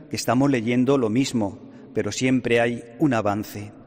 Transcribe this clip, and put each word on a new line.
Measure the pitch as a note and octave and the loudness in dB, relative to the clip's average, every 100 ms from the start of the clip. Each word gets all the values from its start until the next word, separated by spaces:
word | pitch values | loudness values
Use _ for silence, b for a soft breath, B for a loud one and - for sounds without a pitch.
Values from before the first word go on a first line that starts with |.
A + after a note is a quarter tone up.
| B | B
que | |
estamos | A2+ - A#2+ C#3 | -6 0 2 4
leyendo | B2+ A2 B2 B2+ C#3 | 2 0 2 2 2
lo | A2 | 2
mismo, | A#2 C3+ A#2+ G2 - - B B | 0 0 -2 -4 -6 -18 B B
pero | A2 G#2 | -6 -4
siempre | - C3 B2+ A#2 A#2 | -2 0 0 2 2
hay | A#2+ A#2 - - | 0 -2 -10 -2
un | D3+ | 0
avance. | A2+ G2+ G#2 G2+ G#2 G#2+ - | 2 0 -2 -4 -10 -14 -16